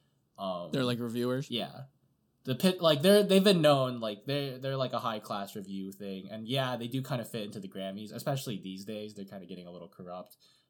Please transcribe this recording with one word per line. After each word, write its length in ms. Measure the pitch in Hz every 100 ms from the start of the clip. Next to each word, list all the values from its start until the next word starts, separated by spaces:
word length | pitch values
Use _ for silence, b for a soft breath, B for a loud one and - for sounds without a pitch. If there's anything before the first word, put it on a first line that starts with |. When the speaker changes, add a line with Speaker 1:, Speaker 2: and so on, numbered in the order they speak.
| _ _ _ -
Speaker 1:
Um, 320 | 95 90 87
Speaker 2:
They're, 120 | 135
like, 140 | 123 120
reviewers? 500 | 120 117 123 127 147
Speaker 1:
Yeah. 320 | 117 95 - - _ _ _ _ _
The 100 | -
Pit, 260 | 127 185 180
like, 220 | 165 151
they're, 200 | 175 208
they've 200 | 190 190
been 160 | 196 180
known, 400 | 151 139 127 123
like, 240 | 110 104
they're, 320 | - 143 139 127
they're, 180 | 135 135
like, 160 | 127
a 60 | 120
high 200 | 120 110
class 380 | - 107 98 110
review 340 | 95 98 95
thing, 360 | 95 101 95 95
and 160 | 110 110
yeah, 280 | 135 131 120
they 100 | 120
do 140 | 131
kinda 220 | 131 127
fit 180 | 110 117
into 140 | 104 107
the 80 | 95
Grammys, 440 | 98 95 98 107
especially 440 | 123 139 135 135 98
these 260 | 92 95
days. 300 | 101 107 107
They're 100 | 101 98
kinda 200 | 101 90
getting 200 | 90 87
a 40 |
little 160 | 87 82
corrupt, 480 | - 90 90 90 - b b b